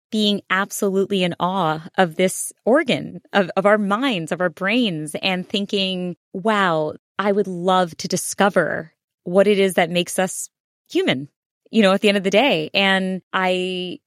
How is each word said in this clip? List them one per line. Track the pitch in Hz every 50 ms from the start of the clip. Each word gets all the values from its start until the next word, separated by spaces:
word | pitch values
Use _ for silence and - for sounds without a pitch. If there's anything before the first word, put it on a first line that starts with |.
| _ _
being | - 214 214 208 202 190 - -
absolutely | 185 190 202 196 - - 214 196 190 196 196 185 202 190 180
in | 175 170 -
awe | 170 180 190 196 175 156 156 160 160 - -
of | - 190 165 156
this | - 185 190 - - - - - _ -
organ, | 202 240 311 320 247 180 135 - - 180 175 - _ -
of, | 202 190 160 -
of | 190 190
our | 202 214
minds, | 214 208 190 202 220 269 277 226 170 160 147
of | 180 160
our | 180 180
brains, | 156 - 185 196 220 254 247 202 170 151 156 147 - -
and | - 190 185 180 180
thinking, | - - 196 202 - - 196 190 190 185 180 180 180 170 - _ _ -
wow, | 196 175 226 214 202 196 180 165 156 151 151 - - _ _ _ -
I | 196 208
would | 196 208 196
love | 190 185 175 175 190 185 185 185 165 156
to | - -
discover | 185 190 180 - - - - 196 202 - 190 156 147 - - 160 160 _ _ _ _ _ _ -
what | 175 175 196 196
it | 208 208 190
is | 196 190 175
that | 202 175 165
makes | 180 175 175 - -
us | - 185 190 - - - - _ _ _ _ _ _ _ -
human, | - 330 381 277 147 131 143 - _ _ _ _ _ _ _ _
you | - 226 208
know, | 190
at | 190 202
the | -
end | 202 196
of | 202 180
the | 196
day. | 190 208 262 285 202 156 156 - -
And | 196 196 196 190 190 190 185 185 180 - _
I | - 190 185 185 185 185 180 185 185 180 180 180 - - _